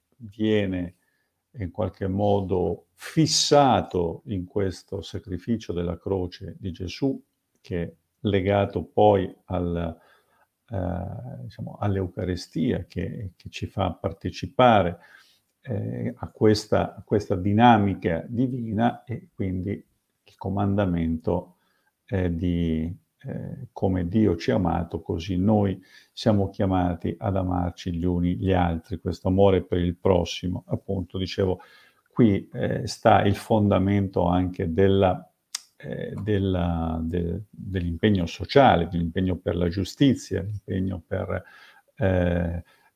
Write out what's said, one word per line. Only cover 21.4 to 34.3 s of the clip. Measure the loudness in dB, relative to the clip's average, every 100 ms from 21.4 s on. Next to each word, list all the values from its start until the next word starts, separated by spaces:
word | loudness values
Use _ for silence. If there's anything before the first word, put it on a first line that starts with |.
| -4 _ _ _ _ _ -4
è | -2 0
di, | 0 0 0 0 -2 -4 -8 _ _
eh, | -12 -10 -10 -12 -14
come | -4 0 0 0
Dio | 2 2 2
ci | 0
ha | 0
amato, | 0 0 -4 -8
così | -6 -6 -4 0
noi | 4 4 2 -2 -10 -20 _
siamo | -4 0 2 0
chiamati | 0 0 2 0 -2 -4 -4
ad | -2 -2
amarci | 0 -2 -2 -4 -6 -2
gli | 0
uni | 0 0 0
gli | 2
altri, | 4 2 0 -6 -8
questo | -6 -4 0
amore | 6 6 4
per | 2 0
il | 0 0
prossimo. | 4 4 2 -4 -6 -6 -6
Appunto, | -6 -4 -6 -4 -6
dicevo, | -4 -2 -2 -2 -8 -20 _ _ _
qui, | 2 4 4 -2
eh, | -6 -4 -4 -6
sta | 2 4 6
il | 4 0
fondamento | 0 2 4 4 4 2 0 0
anche | 2